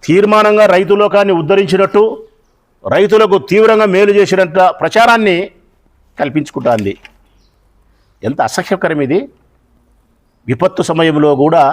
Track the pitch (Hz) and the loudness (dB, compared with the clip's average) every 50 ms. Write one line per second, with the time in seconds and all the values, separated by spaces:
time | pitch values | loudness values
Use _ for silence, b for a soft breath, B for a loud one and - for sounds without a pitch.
0 | - - 156 185 208 208 214 214 214 214 208 208 214 196 185 175 202 170 202 202 | -2 0 0 0 2 2 2 2 2 2 2 2 4 4 4 2 2 0 0 0
1 | 190 185 180 202 202 202 190 185 165 147 196 196 202 175 165 185 196 190 - 208 | 0 0 2 0 0 2 0 -2 0 0 0 0 0 0 0 0 -2 0 2 0
2 | 214 220 226 - - - _ _ _ _ _ _ _ _ _ _ _ 95 117 156 | 0 0 -2 -8 -16 -20 _ _ _ _ _ _ _ _ _ _ _ -4 -2 0
3 | 196 208 196 220 220 202 185 190 135 - 175 208 220 220 220 214 214 208 180 185 | 0 2 2 2 2 2 0 -2 -2 0 0 2 4 4 4 2 2 0 2 2
4 | 202 202 202 202 202 - 185 185 190 175 156 190 185 180 - - - - - 214 | 2 2 2 2 2 0 2 0 0 0 2 2 2 2 2 -2 -6 -2 0 2
5 | 233 240 233 233 220 202 175 170 190 202 _ _ _ _ _ _ _ _ _ _ | 2 4 2 2 2 0 -2 -2 -4 -8 _ _ _ _ _ _ _ _ _ _
6 | _ _ _ - 147 143 120 151 147 - - 147 123 - 120 110 104 98 98 _ | _ _ _ -8 -8 -4 -4 -6 -6 -6 -10 -6 -4 -2 -2 -2 -4 -6 -8 _
7 | _ - _ _ _ _ _ _ _ _ _ _ _ _ _ _ _ _ _ _ | _ -20 _ _ _ _ _ _ _ _ _ _ _ _ _ _ _ _ _ _
8 | _ _ _ _ - 107 - - - 226 - - 175 - 202 180 - 170 160 151 | _ _ _ _ -8 -8 -4 -4 -6 -4 -4 -8 -6 -6 -6 -4 -4 -4 -4 -4
9 | 143 127 143 190 277 277 _ _ _ _ _ _ _ _ _ _ _ _ _ _ | -4 -2 -2 -4 -4 -6 _ _ _ _ _ _ _ _ _ _ _ _ _ _
10 | _ _ _ _ _ _ _ _ _ - 123 117 175 185 - - - - 165 156 | _ _ _ _ _ _ _ _ _ -8 -6 -2 -2 -4 -2 -4 -4 -4 -2 0
11 | 165 160 151 151 151 151 147 135 143 156 165 156 143 135 | 0 0 0 0 0 0 2 2 0 0 2 2 2 0